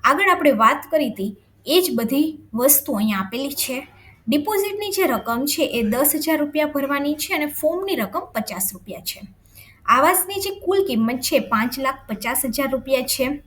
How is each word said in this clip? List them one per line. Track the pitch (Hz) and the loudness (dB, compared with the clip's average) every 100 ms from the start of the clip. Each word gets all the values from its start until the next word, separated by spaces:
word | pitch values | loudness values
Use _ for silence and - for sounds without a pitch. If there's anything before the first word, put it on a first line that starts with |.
| 233 | 4
આગળ | 294 392 | 4 4
આપણે | 349 294 220 | 6 4 6
વાત | 226 294 - | 4 4 0
કરી | 320 254 | 0 0
હતી | 214 202 - _ _ 220 | -2 -6 -6 _ _ 2
એ | 339 | 2
જ | 359 233 | 2 -2
બધી | 226 277 311 - - 220 | 0 2 0 -2 -10 0
વસ્તુ | 262 - - 214 | 2 2 0 0
અહીંયા | 214 196 | 0 0
આપેલી | 190 240 277 277 | -4 -6 -6 -6
છે. | - 254 - - - - - | -6 -8 -10 -20 -20 -12 0
ડિપોઝિટની | 294 294 415 403 403 415 392 | 0 2 0 0 -2 -4 0
જે | 339 | 2
રકમ | 220 - 240 285 | 0 -2 -2 -2
છે | - 294 233 | 0 0 0
એ | 214 | 0
દસ | 240 302 311 | 2 2 0
હજાર | 311 302 | 0 0
રૂપિયા | 294 302 302 | 0 0 0
ભરવાની | 285 277 285 285 302 | -2 -2 -2 -2 -4
છે | - 349 | -4 -2
અને | 302 - | -4 0
ફોર્મની | 311 349 392 311 | 0 0 -2 -2
રકમ | 196 349 381 | -2 -6 -6
પચાસ | 220 214 196 - | -6 -6 -6 -6
રૂપિયા | 196 - 170 - | -6 -14 -10 -10
છે. | - - _ _ - - - - | -12 -16 _ _ -20 -20 -10 2
આવાસની | 247 311 359 359 392 | 6 6 4 -2 -4
જે | 381 392 | -6 -4
કુલ | 339 392 381 | 0 2 2
કિંમત | 226 226 254 - | 0 0 -2 0
છે | 311 - | 0 0
પાંચ | 214 240 269 | -2 -2 -2
લાખ | 269 269 - | -4 -4 -10
પચાસ | 202 226 262 262 | -6 -4 -2 -2
હજાર | 226 269 | -2 -2
રૂપિયા | 262 262 262 254 | -2 0 0 0
છે. | - 262 294 | -2 -2 -4